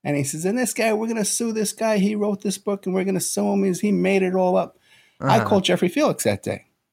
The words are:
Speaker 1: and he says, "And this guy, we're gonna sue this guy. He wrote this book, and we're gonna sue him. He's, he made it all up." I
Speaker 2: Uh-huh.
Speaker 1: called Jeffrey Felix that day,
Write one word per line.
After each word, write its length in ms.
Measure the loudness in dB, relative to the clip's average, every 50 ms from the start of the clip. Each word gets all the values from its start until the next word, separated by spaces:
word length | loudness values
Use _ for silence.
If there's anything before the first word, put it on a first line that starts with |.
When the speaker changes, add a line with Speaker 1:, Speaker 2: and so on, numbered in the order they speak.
| -6
Speaker 1:
and 120 | -4 -2
he 80 | -2 -2
says, 220 | -4 -4 -4 -4
"And 120 | -2 -2 0
this 160 | -2 -2 -2
guy, 200 | -2 0 0 0
we're 140 | 0 -2 -4
gonna 180 | -2 -2 -2
sue 260 | -2 -2 -2 -2 -2
this 220 | -2 -2 -2 -4 -4
guy. 240 | -4 -2 0 2 2
He 180 | 2 2 0
wrote 260 | 0 -2 -2 -2 -2
this 160 | -4 -4 -6 -4
book, 280 | -4 -4 -4 -4 -4
and 100 | -2 -2
we're 80 | 0 0
gonna 160 | 0 -2 -2
sue 320 | -2 -4 -4 -2 0 0
him. 120 | 2 2 2
He's, 160 | 0 0 0
he 100 | 0 0
made 300 | 0 2 2 2 2 2 2
it 100 | 2 0
all 200 | 2 2 2 2
up." 220 | 2 0 -2 -6 _ _ _ -20 -20 _ _ _ -4
I 180 | 0 4 4 4
Speaker 2:
Uh-huh. 60 | 4 4
Speaker 1:
called 140 | 2 2 2
Jeffrey 240 | 2 2 2 2 0
Felix 340 | 2 2 0 0 0 0 0
that 200 | 0 0 0 -2
day, 220 | -6 -8 -8 -10 _ _ _ _ _